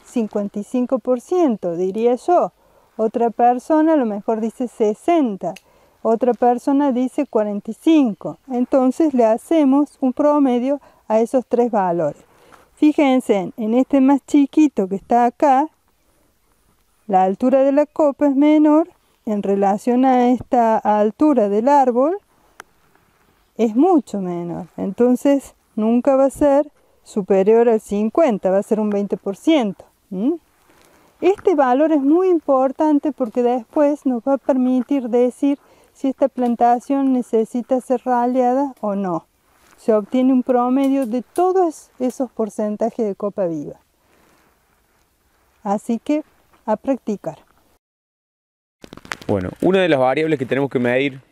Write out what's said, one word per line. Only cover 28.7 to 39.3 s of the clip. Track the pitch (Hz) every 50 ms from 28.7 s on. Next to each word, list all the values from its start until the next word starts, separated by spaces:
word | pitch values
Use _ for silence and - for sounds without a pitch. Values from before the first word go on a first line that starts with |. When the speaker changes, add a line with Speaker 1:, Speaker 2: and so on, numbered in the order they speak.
| 233 208
Speaker 1:
un | 214 214
veinte | 208 202 202 190 - 190
por | - 208 196 -
ciento. | - - 320 302 240 208 185 - - _ _ _ _ -
¿Mm? | 202 185 202 262 349 320 _ _ _ _ _ _ _ _ _ _ _ _ _ _ _ -
Este | - 339 392 - - 427 359
valor | 294 277 254 247 269 302 320
es | 320 302
muy | 269 277 302 349 381 381
importante | 359 330 - - 277 262 262 269 262 - 320 311 302 285 - 311
porque | 262 - 262 220 - 254 247
después | 240 247 254 226 _ - 311 294 285 302 285 - 269
nos | 254 240 - -
va | 277
a | 277
permitir | _ - 294 240 247 254 254 254 233 - 277 277 240 247
decir | 214 247 247 254 240 - - 277 285 - _ _ _ _ _ _ _
si | _ - 269
esta | 254 - 294 269
plantación | - - 254 240 233 226 240 240 240 247 - - 277 277 277 269 262
necesita | 254 240 - - 220 226 - - 247 220 - 262 254
ser | - - 254 240 -
raleada | 262 247 240 240 247 254 262 247 247 247 262 285 277 254 _
o | - 214 202
no. | 196 202 185 175 160 - _